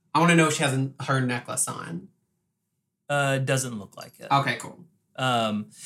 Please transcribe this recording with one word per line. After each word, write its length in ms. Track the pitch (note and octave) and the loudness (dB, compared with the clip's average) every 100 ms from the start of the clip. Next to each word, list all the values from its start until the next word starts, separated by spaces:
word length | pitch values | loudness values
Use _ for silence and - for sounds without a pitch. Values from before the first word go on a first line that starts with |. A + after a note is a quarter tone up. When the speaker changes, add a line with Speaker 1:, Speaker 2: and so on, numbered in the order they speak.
| _ | _
Speaker 1:
I 60 | D3+ | 2
wanna 140 | E3+ | 6
know 140 | E3 D#3+ | 6 4
if 60 | |
she 80 | D3+ | 2
has 100 | C#3+ | 0
an, 220 | C3 C3+ - | 0 -2 -4
her 200 | - C3 | -2 0
necklace 480 | B2+ A#2+ A2+ A2 - | 0 -2 -4 -4 -4
on. 400 | - F3 E3+ F#3+ _ _ _ _ _ _ _ _ _ - | -6 -10 -10 -12 _ _ _ _ _ _ _ _ _ -4
Speaker 2:
Uh, 300 | C#3+ C#3 C3+ | 0 0 0
doesn't 400 | C3+ C3+ C3 A2 | 0 0 -2 -8
look 180 | F#2+ - | -12 -16
like 220 | - - | -20 -16
it. 80 | - | 0
Speaker 1:
Okay, 260 | C#3 C3 A#2 | 0 2 -4
cool. 280 | - - - _ _ - | -8 -16 -20 _ _ -4
Speaker 2:
Um, 500 | C3 A#2+ A2 G#2+ G#2+ - | 0 2 0 -2 -6 -14